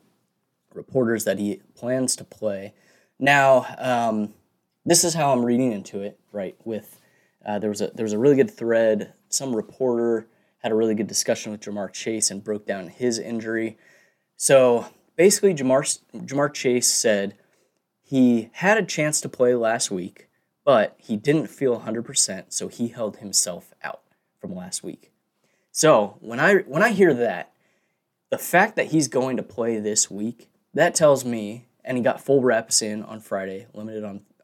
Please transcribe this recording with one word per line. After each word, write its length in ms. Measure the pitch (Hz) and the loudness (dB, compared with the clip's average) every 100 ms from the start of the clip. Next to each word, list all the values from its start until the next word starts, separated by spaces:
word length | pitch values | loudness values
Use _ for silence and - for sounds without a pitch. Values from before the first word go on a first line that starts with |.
| _ _ _ _ _ _ _ | _ _ _ _ _ _ _
reporters 520 | - - 135 117 113 101 | -18 -6 -2 0 0 -2
that 140 | 98 | -2
he 220 | 104 95 _ _ | -4 -6 _ _
plans 400 | 120 131 127 - | -4 -2 -2 -4
to 80 | |
play. 500 | - - 107 98 101 - _ _ _ _ | -10 -8 -6 -6 -12 -20 _ _ _ _
Now, 460 | 135 143 135 127 - - | 2 4 6 6 4 -6
um, 560 | 127 120 117 110 104 - _ _ _ _ - | -2 0 0 -2 -4 -10 _ _ _ _ 2
this 180 | 170 | 2
is 100 | 175 | 2
how 180 | 160 143 | 0 2
I'm 140 | 127 120 | 2 2
reading 280 | 120 131 | 2 0
into 280 | 101 95 101 | -2 -8 -10
it, 180 | 101 - _ | -10 -12 _
right? 240 | 104 92 - | -10 -10 -10
With, 360 | 113 107 - - _ _ _ _ 104 | -10 -10 -10 -20 _ _ _ _ -8
uh, 140 | 104 | -4
there 100 | 107 | -4
was 120 | 104 | -4
a, 100 | 104 | -6
there 100 | - | -4
was 100 | 110 | -4
a 60 | 104 | 2
really 160 | 139 135 | 4 4
good 160 | 113 | 2
thread. 640 | - 117 113 113 107 95 _ _ | 0 0 2 2 2 -4 _ _
Some 260 | - 139 113 | -8 -4 -6
reporter 720 | 107 - 131 120 117 113 110 _ _ _ | -6 -4 -2 0 0 -2 -4 _ _ _
had 120 | 117 | -2
a 40 | 110 | 0
really 200 | 113 107 | 0 0
good 120 | 98 | -2
discussion 440 | - - 113 110 | -4 -2 -4 -6
with 100 | 104 | -12
Ja'Marr 300 | 104 104 95 | -10 -10 -10
Chase 400 | - 117 110 - | -10 -8 -4 -4
and 120 | 98 | -6
broke 220 | 107 104 - | -8 -8 -6
down 220 | 98 87 | -8 -10
his 320 | - 123 113 | -4 -2 -2
injury. 580 | - 117 110 113 113 - _ _ _ _ _ _ | -6 -8 -6 -4 -6 -8 _ _ _ _ _ _
So 520 | - 135 127 117 - - _ - | 4 6 6 4 -2 -16 _ 4
basically, 380 | 185 208 202 | 4 6 2
Ja'Marr, 460 | 156 131 131 - - _ 117 | 2 2 0 0 -6 _ -16
Ja'Marr 380 | 120 139 143 | -8 -2 -2
Chase 340 | - 131 123 - | 0 0 2 0
said 480 | - 117 101 101 - _ _ _ _ _ _ | 2 2 2 0 -8 _ _ _ _ _ _
he 480 | _ 135 127 117 110 | _ 4 4 4 -2
had 240 | - 185 220 | -2 2 2
a 80 | 170 | 0
chance 360 | - 151 147 | -2 -2 -2
to 80 | 139 | -6
play 260 | - 123 123 | 0 2 2
last 340 | 113 120 - | 0 -2 -2
week, 360 | 95 95 - _ _ _ _ 143 | -4 -8 -12 _ _ _ _ 2
but 300 | 120 98 - | 4 2 -4
he 180 | - 107 | -8 -4
didn't 320 | 123 156 101 | 0 0 -2
feel 280 | - 131 113 | -4 -2 -2
a 40 | |
hundred 240 | 110 113 | -4 -8
percent, 480 | 120 135 - 95 - | -6 -4 -4 -6 -10
so 160 | - 95 | -10 -10
he 220 | - 117 | -6 -8
held 280 | 120 107 - | -6 -8 -8
himself 560 | 101 - 98 87 - _ | -6 -4 -4 -8 -16 _
out 180 | - - _ _ _ _ | -12 -12 _ _ _ _
from 120 | - | -14
last 300 | 92 90 - | -12 -12 -12
week. 280 | 90 - _ _ _ _ _ _ _ | -12 -14 _ _ _ _ _ _ _
So 460 | - 156 123 98 - | 2 6 6 4 -6
when 200 | 110 120 | -10 0
I, 160 | 170 196 | 2 2
when 260 | - 147 | 2 0
I 60 | 233 | 0
hear 240 | 190 180 | 6 4
that, 400 | 123 117 87 - _ _ _ _ _ _ _ _ | 4 0 -2 -8 _ _ _ _ _ _ _ _
the 60 | 120 | -8
fact 380 | - 170 214 - | 0 2 2 0
that 120 | - | 0
he's 200 | 156 139 | 0 0
going 300 | 135 131 117 | -2 -2 -4
to 60 | |
play 360 | - - 117 113 | -8 -6 -4 -2
this 320 | 104 107 - | -2 -2 -4
week 380 | 98 110 120 _ _ _ 139 | -6 -8 -10 _ _ _ 0
that 160 | 170 | 2
tells 320 | - 151 131 120 | 4 4 4 0
me, 400 | 117 104 120 - _ | -6 -8 -12 -18 _
and 140 | - 127 | -8 -2
he 60 | |
got 180 | 123 - | -2 -2
full 220 | - 139 | 0 2
reps 400 | 123 113 113 - | 4 2 0 -2
in 180 | 110 107 | -2 -6
on 180 | 107 110 | -10 -16
Friday, 460 | - 98 95 95 - | -8 -8 -6 -10 -14
limited 300 | 104 110 110 | -16 -12 -10
on, 180 | 104 98 - _ | -10 -12 -18 _